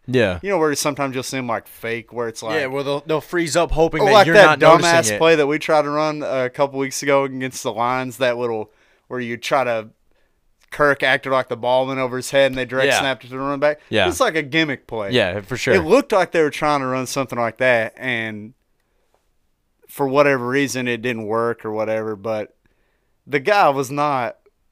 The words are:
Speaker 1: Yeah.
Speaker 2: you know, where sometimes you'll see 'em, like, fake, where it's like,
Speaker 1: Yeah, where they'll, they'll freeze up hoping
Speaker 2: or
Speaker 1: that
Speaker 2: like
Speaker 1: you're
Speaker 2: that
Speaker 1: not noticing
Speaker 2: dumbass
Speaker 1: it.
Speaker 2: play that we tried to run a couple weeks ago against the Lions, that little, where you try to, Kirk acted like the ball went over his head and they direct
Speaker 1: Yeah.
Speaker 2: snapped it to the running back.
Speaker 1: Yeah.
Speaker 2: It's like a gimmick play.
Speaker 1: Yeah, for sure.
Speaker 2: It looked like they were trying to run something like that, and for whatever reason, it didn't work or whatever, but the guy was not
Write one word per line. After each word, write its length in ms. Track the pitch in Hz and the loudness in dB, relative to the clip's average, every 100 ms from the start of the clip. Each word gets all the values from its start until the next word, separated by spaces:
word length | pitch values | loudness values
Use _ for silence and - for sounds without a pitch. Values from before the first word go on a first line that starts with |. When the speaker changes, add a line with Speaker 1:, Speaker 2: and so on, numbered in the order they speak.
| - | -2
Speaker 1:
Yeah. 320 | 123 101 87 | 2 2 0
Speaker 2:
you 60 | 196 | -2
know, 60 | 180 | 0
where 160 | 156 | 0
sometimes 420 | 139 151 139 139 131 | 0 -4 -2 -4 -4
you'll 80 | |
see 140 | - 135 | -6 -8
'em, 100 | 120 | -4
like, 200 | 104 - | -6 -8
fake, 460 | - 113 117 - | -12 -8 -8 -8
where 160 | 117 117 | -8 -8
it's 120 | - | -8
like, 200 | 113 151 | -6 -4
Speaker 1:
Yeah, 60 | 131 | -4
where 160 | 139 | -4
they'll, 180 | 139 143 156 | -4 -6 -2
they'll 140 | 156 | -4
freeze 380 | - 175 165 170 | -2 -4 0 0
up 140 | 156 | 0
hoping 320 | 147 160 - | 2 2 2
Speaker 2:
or 20 | 202 | 6
Speaker 1:
that 60 | |
Speaker 2:
like 120 | 214 165 | 6 8
Speaker 1:
you're 80 | 202 | 8
Speaker 2:
that 220 | 160 143 | 6 8
Speaker 1:
not 220 | 156 170 | 6 6
noticing 100 | 170 | 6
Speaker 2:
dumbass 220 | 170 110 | 4 2
Speaker 1:
it. 60 | 104 | 2
Speaker 2:
play 180 | 160 156 | 4 4
that 120 | 139 | 2
we 120 | 151 | 0
tried 220 | - 156 | 2 2
to 80 | 147 | 2
run 340 | 147 156 151 | -2 -2 -4
a 260 | 113 131 127 | -4 -2 -4
couple 300 | 151 139 135 | -2 -2 -2
weeks 240 | 135 - | -6 -4
ago 220 | 143 139 135 | 0 2 0
against 360 | 131 131 - | -6 -8 -6
the 100 | 127 | -8
Lions, 440 | 107 120 127 127 117 | -2 -2 -2 -6 -2
that 180 | 127 120 | 0 0
little, 340 | 120 110 104 _ _ _ - | -2 -4 -8 _ _ _ -12
where 100 | 123 | -10
you 180 | 117 117 | -8 -8
try 260 | - 143 | -2 0
to, 260 | 123 113 110 _ _ _ _ _ _ _ _ | 0 -4 -6 _ _ _ _ _ _ _ _
Kirk 320 | - 147 135 | 0 2 2
acted 280 | 135 135 135 | 0 0 0
like 180 | 131 - | -2 -2
the 80 | 113 | -6
ball 280 | 123 127 131 | 0 0 0
went 140 | 131 | -4
over 160 | 127 127 | -4 -6
his 140 | - | -2
head 200 | 139 135 | 2 2
and 60 | 131 | 0
they 80 | 120 | -4
direct 220 | 131 139 | 0 2
Speaker 1:
Yeah. 60 | 110 | 2
Speaker 2:
snapped 240 | 135 131 123 | 0 -4 -10
it 20 | |
to 60 | |
the 60 | 131 | -8
running 200 | 139 139 | -6 -2
back. 200 | 147 147 - | -2 -2 -4
Speaker 1:
Yeah. 180 | 107 92 | 0 0
Speaker 2:
It's 120 | - | 0
like 160 | 240 160 | -2 -2
a 60 | |
gimmick 460 | 139 160 156 123 - | -4 -2 -2 -6 -8
play. 240 | 113 98 | -8 -2
Speaker 1:
Yeah, 300 | 120 95 101 | 0 0 -4
for 160 | 95 123 | -8 -6
sure. 160 | - 185 | 0 0
Speaker 2:
It 60 | |
looked 300 | 156 262 - | 4 2 2
like 200 | 202 170 | -2 0
they 100 | 170 | 0
were 80 | 151 | 0
trying 300 | - 151 143 | 0 -2 0
to 80 | 131 | -2
run 180 | 131 127 | -4 -4
something 320 | 143 127 120 | -6 -6 -4
like 200 | 117 - | -4 0
that, 360 | 127 117 110 - | 2 2 0 -6
and 560 | 127 117 113 104 110 _ _ _ _ _ _ _ _ _ _ _ _ _ _ | -6 -4 -6 -10 -16 _ _ _ _ _ _ _ _ _ _ _ _ _ _
for 200 | - 139 | -6 0
whatever 400 | 139 143 135 120 | 4 4 2 0
reason, 400 | 139 135 127 123 | -2 -2 -2 -4
it 140 | 117 | -2
didn't 260 | 123 113 104 | -4 -4 -4
work 380 | 113 117 113 110 | -2 -2 -4 -6
or 60 | |
whatever, 440 | 107 107 110 110 101 | -4 -2 -4 -4 -8
but 400 | 110 107 101 _ _ _ _ _ _ _ - | -6 -6 -8 _ _ _ _ _ _ _ -6
the 120 | 143 | -4
guy 300 | 135 202 160 | 2 4 4
was 220 | 139 127 | 2 -4
not 460 | 143 147 131 117 - _ _ _ | -2 -2 -2 -4 -8 _ _ _